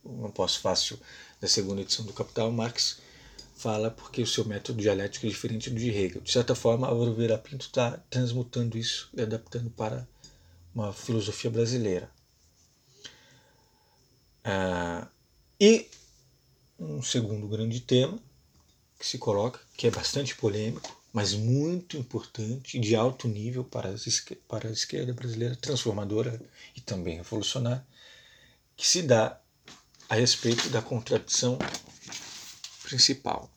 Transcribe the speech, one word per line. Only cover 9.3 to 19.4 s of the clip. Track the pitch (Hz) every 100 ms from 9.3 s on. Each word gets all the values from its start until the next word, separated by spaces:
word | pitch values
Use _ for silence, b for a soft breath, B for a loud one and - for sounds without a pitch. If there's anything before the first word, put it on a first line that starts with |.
| 113 - 123 117
para | - 110 127 123 B B B B B B -
uma | 104
filosofia | 98 - 113 101 - 117
brasileira. | 113 117 127 104 90 - _ _ _ _ _ _ _ _ B B B B B B B B B B B _ _ _ _
Ah, | 113 98 92 87 85 85 - _ _ _ _ _
e | 208 226 - - - _ _ _ _ _ _ _
um | 160 147
segundo | - 131 107 107 104
grande | 107 113 117
tema | - 127 139 214 - _ _ _ _ _ _ _
que | -
se | 127
coloca, | - 101